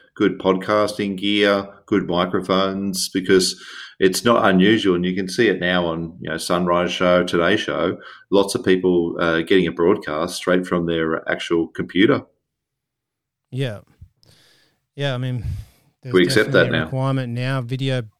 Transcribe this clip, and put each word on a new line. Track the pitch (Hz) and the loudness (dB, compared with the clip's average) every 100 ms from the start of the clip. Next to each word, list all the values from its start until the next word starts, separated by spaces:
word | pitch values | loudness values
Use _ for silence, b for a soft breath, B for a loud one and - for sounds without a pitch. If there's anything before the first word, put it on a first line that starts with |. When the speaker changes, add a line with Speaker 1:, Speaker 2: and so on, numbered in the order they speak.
| b - | b -2
Speaker 1:
good | 101 92 | -2 0
podcasting | 92 92 101 107 104 - 104 92 | 0 0 0 0 0 -2 -6 -4
gear, | 101 104 101 101 98 - - | -2 2 2 2 -2 -12 -2
good | 101 82 | 0 2
microphones, | 87 92 98 92 95 95 95 98 92 - | 0 0 -2 0 0 0 -2 -4 -6 -4
because | 98 92 95 90 B B B B - | -4 4 4 4 B B B B 0
it's | 95 92 | 0 2
not | 117 117 107 | 2 4 4
unusual, | 92 98 110 98 87 | 4 4 4 2 2
and | 90 | 0
you | |
can | 92 92 | -4 -4
see | - 113 | 0 0
it | 92 | 0
now | 87 90 85 | 0 0 -2
on, | 82 82 - | -4 -8 -10
you | 80 | -8
know, | 80 | -8
Sunrise | - 90 90 87 87 | -4 -2 0 0 0
Show, | - 90 90 | 0 2 2
Today | 90 87 85 107 | 2 0 2 0
Show, | - 73 87 104 B B - | -2 -2 -2 -4 B B 0
lots | 98 95 | 2 2
of | - 98 | 0 0
people, | 92 92 87 85 - | 2 2 2 0 -2
uh, | 85 82 | 0 0
getting | 82 98 85 | 2 2 2
a | |
broadcast | 80 85 - - 76 87 - | 2 2 0 -2 -6 -6 -4
straight | - 92 92 | 0 0 0
from | 87 | -2
their | 85 82 80 80 - | -2 -2 -2 -4 -4
actual | 80 - 85 80 | -6 -2 -2 -2
computer. | - 92 85 110 135 - _ _ _ _ _ _ _ _ _ _ _ _ | -6 -4 2 2 2 -4 _ _ _ _ _ _ _ _ _ _ _ _
Speaker 2:
Yeah. | 123 135 101 - _ - _ b b b b b b _ | -6 -6 -8 -16 _ -20 _ b b b b b b _
Yeah, | - 143 | -6 -4
I | 127 | -4
mean, | 127 123 - 104 B B B _ | -4 -6 -6 -8 B B B _
there's | 131 | 0
Speaker 1:
We | 92 | 2
accept | - 113 - | 4 4 4
Speaker 2:
definitely | 98 82 | 4 2
Speaker 1:
that | 80 | 0
Speaker 2:
a | |
Speaker 1:
now. | |
Speaker 2:
requirement | 80 131 135 135 127 | -2 -4 -4 -4 -4
now, | 117 127 135 | -6 -4 -6
video, | 120 127 135 131 107 _ | -6 -4 -2 -4 -6 _